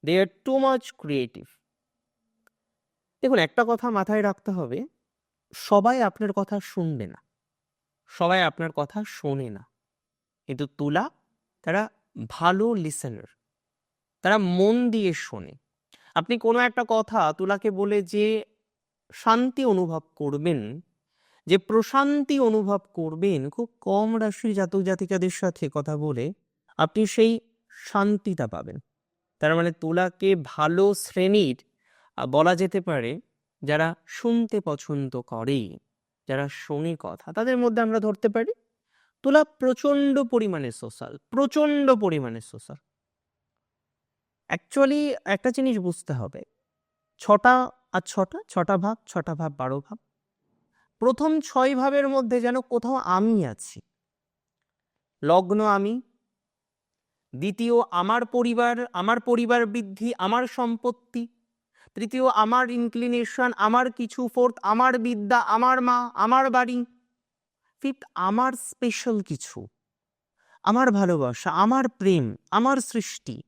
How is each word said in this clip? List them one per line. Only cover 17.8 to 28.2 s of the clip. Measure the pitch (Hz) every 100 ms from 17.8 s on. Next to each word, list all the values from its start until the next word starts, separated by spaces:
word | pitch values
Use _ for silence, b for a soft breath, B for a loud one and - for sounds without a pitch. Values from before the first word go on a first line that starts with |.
| 202 208
যে | 180 208 214 220 214 _ _ _ _ _ _
শান্তি | - - 226 254 254 262
অনুভব | 190 175 160 _ _
করবেন, | 147 143 160 147 104 143 - _ _ _ _ _ -
যে | 190
প্রশান্তি | - 220 220 269 277 294 269 277
অনুভব | 240 214 202 202 _
করবেন, | - 160 160 196 165 135
খুব | - 233 _
কম | - 196 220 226
রাশির | 220 196 226
জাতক | 202 185 196
জাতিকাদের | 185 185 185 185 185
সাথে | - 185 170 147
কথা | 151 143 151
বলে | 151 127 135 190 _ _ _ b
আপনি | 160 - 214
সেই | - 226 226 _ _ _
শান্তিটা | - - 208 202 208